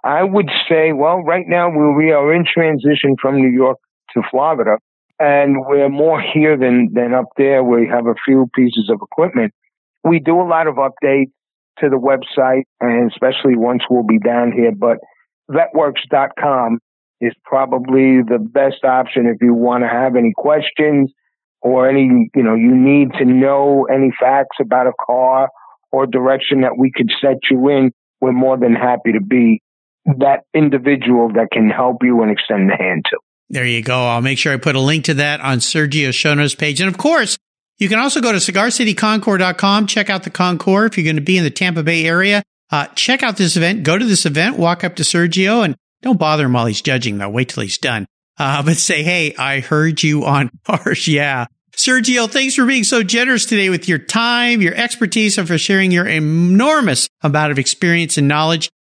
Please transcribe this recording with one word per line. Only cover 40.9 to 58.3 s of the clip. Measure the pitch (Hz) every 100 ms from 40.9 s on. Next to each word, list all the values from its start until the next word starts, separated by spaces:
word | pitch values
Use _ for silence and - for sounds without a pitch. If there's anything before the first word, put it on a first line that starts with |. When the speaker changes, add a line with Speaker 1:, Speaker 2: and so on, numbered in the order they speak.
Speaker 2:
if | 202
you're | 156
gonna | 156
be | 147 185
in |
the | 156
Tampa | - 185 165
Bay | 156 165 160
area. | 170 196 208 - _ _
Uh, | 147 143 -
check | - 254
out | 247 196
this | 180 170
event. | 170 214
Go | 147 185
to | 240
this | 190 165
event, | 147 190 285
walk | 170 175
up | 180 175
to |
Sergio, | 156 170 170 180 190 233 190
and | 135 _ _
don't | 254 202
bother | 156 151 135
him |
while | 123 117
he's | 104
judging, | - 131 120 101
though. | 101
Wait | 113 131
till | -
he's | 101 -
done. | 139 113 98 _ _ -
Uh, | 139 143
but | 143 165
say, | - 156
"Hey, | 156 180 151 -
I | 131 139
heard | 123 151 160 156
you | 156 151 139
on | 139 127 -
<laughs> | -
Cars | - - - -
Yeah." | 147 147 131 120 _ _
Sergio, | - - 254 247 247 226
thanks | 269 269 262
for | 247
being | 262
so | 202 240
generous | 196 233 254 233 -
today | 214 190
with | 180 190
your | 156
time, | - 226 233 240 240 233
your | 175 -
expertise, | 233 - 208 220 214 208
and | 170
for | 165
sharing | - 196 190
your | 175 185
enormous | 160 151 160 175 190 269 311 214 127 - _
amount | 156 147 151
of | 139
experience | 143 - 180 170 165 -
and |
knowledge. | 139